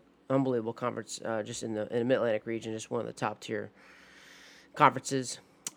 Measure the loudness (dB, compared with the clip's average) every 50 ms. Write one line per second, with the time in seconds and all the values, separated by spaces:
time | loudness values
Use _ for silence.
0 | -10 -18 _ _ _ 0 2 2 2 2 0 0 -2 -2 -4 -2 -4 -4 -2 -4
1 | -8 -10 -12 -8 -6 -4 -4 -4 -4 -4 -6 -8 -6 -4 -4 -4 -4 -2 0 0
2 | 2 4 4 4 4 2 0 0 -2 -4 -6 -6 -6 -6 -8 -8 -6 -6 -4 -4
3 | -4 -6 -6 -4 -4 -4 -4 -6 -8 -6 -6 -6 -6 -8 -14 -20 -20 -20 -20 -20
4 | -20 -20 -20 -20 -20 -20 -20 -20 -20 -20 -20 -20 -20 -16 4 8 8 8 8 6
5 | 0 -2 -2 -2 -2 -4 -8 -12 -16 -20 -20 -14 -12 -12 -10